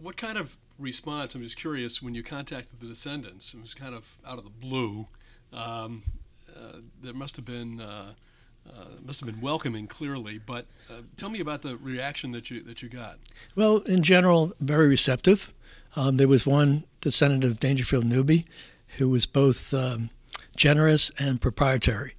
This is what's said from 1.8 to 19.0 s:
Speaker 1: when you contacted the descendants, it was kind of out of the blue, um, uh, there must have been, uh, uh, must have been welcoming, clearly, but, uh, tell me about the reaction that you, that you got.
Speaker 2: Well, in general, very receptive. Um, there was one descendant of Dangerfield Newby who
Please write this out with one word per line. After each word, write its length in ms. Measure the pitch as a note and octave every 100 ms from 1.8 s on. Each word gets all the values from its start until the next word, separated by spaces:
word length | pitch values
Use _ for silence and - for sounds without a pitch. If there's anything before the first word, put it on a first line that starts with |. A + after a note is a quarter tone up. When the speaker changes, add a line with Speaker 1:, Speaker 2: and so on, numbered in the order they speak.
| A#2+ -
Speaker 1:
when 140 | B2+
you 80 | A#2+
contacted 560 | A2+ C#3+ C#3 C#3 A#2+ B2
the 80 | A#2
descendants, 640 | A2 C#3+ C#3+ A2 F#2 -
it 80 | B2
was 140 | A2+
kind 200 | - C3+
of 220 | A#2 A2 _
out 140 | - B2+
of 60 |
the 60 | G2+
blue, 580 | A2+ C3 C3 A#2 G#2 A2 - _ _ _
um, 520 | A#2 A2+ A2+ A2+ A#2 G2 - - _ _ -
uh, 220 | - - A#2 -
there 100 | C3
must 240 | B2 C3+ -
have 80 |
been, 360 | A#2 A#2+ A#2 A2+
uh, 320 | G#2+ G#2 G2 A2 _ _ _ _ -
uh, 160 | A2+ E2+ -
must 160 | C3 C#3+
have 80 | B2
been 120 | A2
welcoming, 460 | C3 D#3 D3 A2 G#2+
clearly, 520 | - D3 C#3 G#2+ G#2+
but, 280 | G#2+ B2 - - -
uh, 120 | A2+ A#2 -
tell 140 | G3
me 100 | A3
about 220 | D3+ D3
the 140 | C#3+ B2
reaction 560 | C3+ B2+ C3+ C#3+ C3+
that 180 | A#2+ A#2
you, 120 | A#2+
that 200 | - A#2
you 60 | B2
got. 300 | B2 A2+ - - - - -
Speaker 2:
Well, 220 | A3 G#3+
in 240 | - F#3
general, 500 | D#3+ F#3 F3+ E3+ D#3+ -
very 280 | C#3 D3+ D3+
receptive. 640 | C#3 - B2+ - G3+ - - - - - -
Um, 200 | C3+ C3
there 120 | C3+
was 180 | C3+ C#3
one 380 | C#3+ D3 D3 - _
descendant 440 | D3+ - C#3+ C3+
of 160 | C3 A2+
Dangerfield 440 | C3 C#3 A#2+ C3
Newby 400 | A#2 B2 C#3 E3 E3 - - _ _
who 120 | -